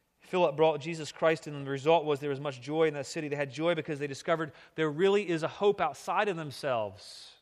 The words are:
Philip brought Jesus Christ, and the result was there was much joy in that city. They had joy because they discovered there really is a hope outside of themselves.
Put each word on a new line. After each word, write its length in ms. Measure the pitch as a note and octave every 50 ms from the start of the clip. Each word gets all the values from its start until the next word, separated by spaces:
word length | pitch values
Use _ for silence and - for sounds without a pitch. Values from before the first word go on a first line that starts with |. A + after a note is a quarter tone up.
| _ _ _ _
Philip 360 | _ - F#3 F#3 F3 D3 C#3+
brought 240 | D3 D#3+ D#3+ D3+ D3
Jesus 300 | C3 E3 E3 D#3+ D3 -
Christ, 340 | - - E3 D#3+ E3 - -
and 220 | D#3 D3 C#3+ C#3
the 20 | C3+
result 360 | C#3 C3 B2+ D#3+ E3 E3 D3+
was 140 | D3+ D3 C3
there 120 | D3 C#3+
was 80 | C#3 C3+
much 200 | D3 D3 C3 B2
joy 260 | A#2+ C#3+ D#3 D#3+ D#3+
in 80 | D#3 D3
that 100 | C#3+ C3
city. 220 | - - E3 D3+
They 80 | C#3 C#3+
had 160 | D3 C#3+ C3+
joy 240 | A#2+ D3 E3 F3 E3+
because 240 | D#3 D3 E3 D3+ C#3
they 80 | D3
discovered 460 | C#3+ C3+ - - F3 E3 D#3+ D#3+ C#3 - - - - _
there 160 | D#3+ D#3 D3+
really 400 | C#3+ D#3 G3 G3 G3+ G#3 G3+ E3+
is 140 | E3+ D#3 D#3+
a 40 |
hope 320 | D3 - - G3 G#3 G3 G3
outside 500 | E3+ D3+ C3+ - - G3 F3 F#3+ G#3+ G#3
of 60 | E3+
themselves. 920 | E3 D#3 C#3 A#2+ - D3+ C#3 B2 A2+ G#2+ G2+ F#2+ - - - - - - - - _